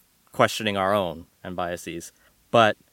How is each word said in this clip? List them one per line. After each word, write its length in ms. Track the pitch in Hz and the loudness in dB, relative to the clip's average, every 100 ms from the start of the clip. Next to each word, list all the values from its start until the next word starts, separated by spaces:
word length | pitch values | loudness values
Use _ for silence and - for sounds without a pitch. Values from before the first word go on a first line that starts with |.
| _ _ _ | _ _ _
questioning 460 | - 113 - 110 98 | 2 2 2 -4 0
our 160 | 95 | 0
own 320 | 104 87 80 82 _ | 2 0 -6 -16 _
and 120 | 98 90 | -12 -8
biases. 560 | 87 87 - 85 - _ _ _ _ | -6 -8 -10 -12 -14 _ _ _ _
But 260 | 117 107 - _ | 4 4 0 _